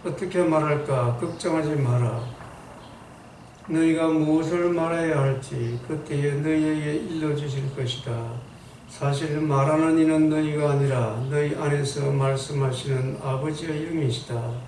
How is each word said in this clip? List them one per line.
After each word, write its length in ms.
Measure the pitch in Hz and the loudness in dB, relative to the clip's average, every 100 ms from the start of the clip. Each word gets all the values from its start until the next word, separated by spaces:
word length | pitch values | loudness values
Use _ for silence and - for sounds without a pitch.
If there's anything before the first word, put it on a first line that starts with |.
어떻게 380 | 180 147 185 180 | -6 -6 -4 0
말할까 760 | 170 156 151 147 - 131 120 117 | 4 4 4 0 2 0 2 0
걱정하지 520 | 170 - 175 160 151 147 | -4 -4 -2 0 0 0
마라. 440 | 127 123 117 117 120 - - - - - - - - - - - - - - | 2 2 2 -2 -6 -10 -16 -18 -18 -18 -20 -20 -20 -20 -20 -20 -20 -20 -4
너희가 400 | 160 165 160 160 | 2 4 4 4
무엇을 640 | 156 151 156 156 175 175 | 2 4 2 2 2 2
말해야 460 | 170 165 170 165 151 | 2 0 0 2 2
할지 580 | 135 127 - 131 117 120 - | 2 0 -4 -4 -4 -4 -6
그때에 440 | 151 - 143 143 | -6 -4 -2 0
너희에게 600 | 143 151 156 156 156 151 151 190 | 0 0 2 2 0 -2 -4 -4
일러주실 680 | 160 151 139 143 135 135 - | -4 -2 -2 -2 -4 -4 -4
것이다. 360 | 123 - - 117 117 117 - - - - - | -4 -4 -6 -6 -6 -8 -12 -18 -20 -20 -20
사실 520 | - 139 139 160 151 | -4 -2 0 -2 0
말하는 560 | 156 139 139 156 160 160 | 2 2 4 4 4 6
이는 320 | 156 156 156 | 6 6 4
너희가 420 | 156 156 151 147 | 4 2 2 2
아니라 480 | 139 139 127 120 113 131 | 4 2 2 0 -2 -2
너희 260 | 147 147 143 | 0 0 0
안에서 560 | 151 143 139 143 139 | 0 0 0 -2 0
말씀하시는 1040 | 139 135 135 - 143 135 123 139 131 131 139 | 2 2 0 -2 0 0 -2 -2 0 0 -4
아버지의 640 | 139 131 151 151 165 151 160 | -4 -2 -2 -4 -4 -4 -2
영이시다. 640 | 165 139 120 - 120 117 120 | 0 0 -2 -4 -6 -4 -6